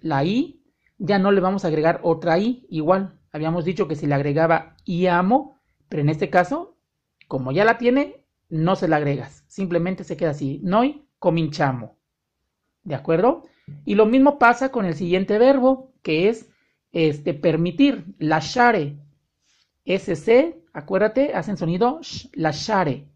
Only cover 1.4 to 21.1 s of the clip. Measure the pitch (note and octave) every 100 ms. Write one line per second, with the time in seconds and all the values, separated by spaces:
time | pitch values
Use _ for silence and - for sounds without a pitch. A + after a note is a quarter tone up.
1.4 | F#3 G3 F3+ D#3 D#3+ F3 F3 D#3+ E3+ E3+
2.4 | A3 B3 - D#3 D#3 G3 F#3+ - _ D3+
3.4 | D#3 E3+ D#3+ F#3 E3 D3+ D3 C#3+ C#3+ D3
4.4 | D#3+ D#3+ - _ - F3 F3+ F3 F#3 C4+
5.4 | - _ _ _ - D#3 D3 D#3 G3+ F3+
6.4 | F3+ D4+ F4+ _ _ _ _ _ - F3
7.4 | B2+ D3+ A3 A#3 A#3+ C4+ D4 - _ _
8.4 | - D#3 E3 F#3+ F3 D3+ C#3+ C3+ - -
9.4 | _ - F#3+ E3+ F3 F#3 E3+ D#3+ E3 D3
10.4 | C3+ C#3 F3+ G#3+ C4+ - _ - F3+ E3
11.4 | D#3 D3+ C#3+ B2 G#2+ _ _ _ _ _
12.4 | _ _ _ _ - C3+ - E3 G3+ -
13.4 | - _ - - - G3+ A3 C4 C#4+ C#4+
14.4 | A#3 A#3+ C4+ B3+ F#3 D#3 F3 F#3 G3 G#3+
15.4 | B3+ C#4 C4 C4 - _ - D#3 G3 A#3
16.4 | - _ _ _ _ E3+ D#3 C#3+ F#3 E3
17.4 | E3+ D#3+ F3 - C#4+ F#3 - - D#3 D#3
18.4 | D#3 B3 A#3+ G#3 C#3+ - - _ _ _
19.4 | _ _ _ _ - F#3 G3+ D3+ - B3
20.4 | E4 - _ D#3+ D3 F#3+ G#3+